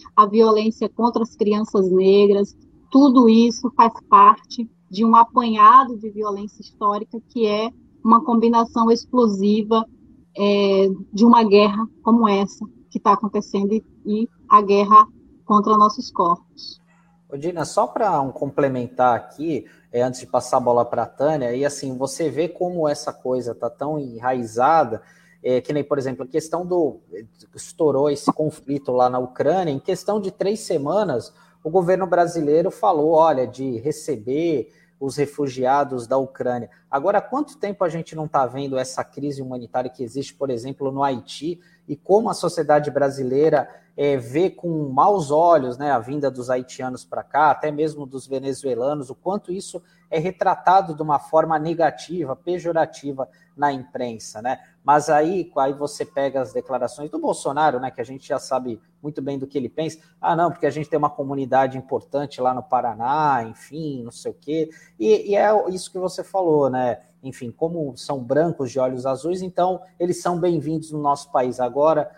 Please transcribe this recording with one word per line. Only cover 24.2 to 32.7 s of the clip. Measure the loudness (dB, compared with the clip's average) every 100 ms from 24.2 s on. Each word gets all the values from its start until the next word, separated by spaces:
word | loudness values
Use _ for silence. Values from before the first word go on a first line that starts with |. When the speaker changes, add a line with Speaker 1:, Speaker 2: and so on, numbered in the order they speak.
| -4 -4 -4 0 4 4 2 -4 -12 _ _ _
Speaker 2:
é, | -2 -2
que | -2
nem, | -4
por | -2 -4
exemplo, | -4 -8
a | -6
questão | -6 -4 -6 -2
do, | -2 -2 -4 _ -20 -20 _ _
estourou | -20 -16 -2 0 2 0
esse | 0 -2
conflito | -2 -4 -6 -8 -6 -2
lá | 0 2
na | 0
Ucrânia, | -4 -2 0 0 0
em | -4
questão | -4 -4 -2 -4
de | -4
três | -4 -4 -4
semanas, | -4 -4 0 0 0 -4 -6 _ _ _
o | -2
governo | 0 2 0 2
brasileiro | 2 2 0 2 2 2